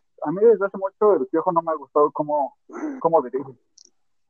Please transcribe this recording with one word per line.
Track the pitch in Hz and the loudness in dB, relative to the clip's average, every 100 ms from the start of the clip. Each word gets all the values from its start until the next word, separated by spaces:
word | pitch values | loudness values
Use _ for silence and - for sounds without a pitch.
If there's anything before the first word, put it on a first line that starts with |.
| _ _ | _ _
a | 147 | -8
mí | 180 | 2
desde | 226 202 196 | 4 4 0
hace | 196 | -4
mucho | 196 - 214 170 | -8 0 2 2
el | 131 | 2
Piojo | 160 165 | -2 0
no | 170 | 0
me | 165 | -2
ha | 156 | -6
gustado | 135 147 147 | -2 0 0
cómo, | - 151 - - - _ - - 262 | 0 -4 -2 -2 -6 _ -10 -10 -4
cómo | 165 160 | 0 0
dirige. | 123 131 131 - _ _ _ _ _ _ _ | 0 -6 -8 -14 _ _ _ _ _ _ _